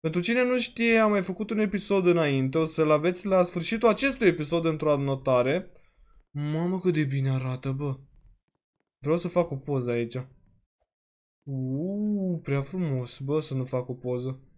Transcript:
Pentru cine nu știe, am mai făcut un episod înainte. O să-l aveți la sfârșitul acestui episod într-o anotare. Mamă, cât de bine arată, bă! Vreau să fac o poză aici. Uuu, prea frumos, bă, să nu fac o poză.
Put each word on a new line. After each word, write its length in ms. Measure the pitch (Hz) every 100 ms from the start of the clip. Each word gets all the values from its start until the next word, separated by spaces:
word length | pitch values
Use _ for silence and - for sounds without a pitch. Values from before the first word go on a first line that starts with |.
Pentru 200 | 160 165
cine 240 | 175 240
nu 140 | 247 254
știe, 400 | 233 - 233 226
am 120 | 214
mai 120 | 208
făcut 280 | 185 185 214
un 80 | 214
episod 480 | 214 202 - 196 180
înainte. 520 | 170 151 135 131 156
O 60 |
să-l 260 | 160 160 156
aveți 360 | 151 165 185 202
la 160 | 190
sfârșitul 460 | 180 175 160 220 233
acestui 380 | 208 277 262 202
episod 380 | 165 147 170
într-o 280 | 165 156 151
anotare. 800 | 143 139 135 135 127 123 165 - - _ _ - - _
Mamă, 500 | 143 147 156 175 185
cât 120 | 180
de 120 | 156
bine 260 | 143 135 135
arată, 420 | 131 131 131 135
bă! 260 | 135 143 131 - - - _ _ _ _ _ _ _
Vreau 180 | 139 170
să 120 | 175
fac 220 | 175 170
o 60 | 135
poză 340 | 143 139 120
aici. 260 | 120 117 127 127 _ _ _ _ _ _ _ _ _ _ _
Uuu, 960 | - 135 127 131 175 202 208 208 185 170
prea 200 | - 139
frumos, 580 | 139 185 170 135 123 -
bă, 220 | 135 156
să 140 | 151
nu 100 | 131
fac 240 | 127 127 127
o 60 |
poză. 460 | 127 123 123 127 131 -